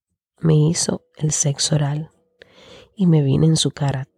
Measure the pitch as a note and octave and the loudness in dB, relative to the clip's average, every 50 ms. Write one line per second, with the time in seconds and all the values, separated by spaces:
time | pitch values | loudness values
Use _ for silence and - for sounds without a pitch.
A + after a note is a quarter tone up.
0 | _ _ _ _ _ _ _ _ - D#3+ D#3 D3+ D3+ D#3 F3 - - - F3+ - | _ _ _ _ _ _ _ _ 0 2 2 4 2 2 0 -2 -4 -4 -6 -6
1 | - _ _ - D#3 D3+ D3 - - C#3+ C#3 - - - D#3+ D3 D3 C#3 D3 D3+ | -10 _ _ -6 -4 -4 -2 -2 -2 -4 -2 -4 -2 -2 0 -2 -2 -2 -4 -6
2 | D#3+ - _ _ _ _ _ _ - _ _ - - - - - - _ _ - | -10 -12 _ _ _ _ _ _ -20 _ _ -20 -20 -20 -20 -20 -20 _ _ 0
3 | F#3+ F3 D#3+ D#3 C#3+ C3+ C3 - D#3 D#3+ D#3+ D3+ - C#3+ - - C#3+ C#3 C3+ C3 | 2 4 4 4 4 2 2 2 2 2 2 2 0 -4 -4 -2 -4 -2 -2 -4
4 | C3+ - _ | -8 -10 _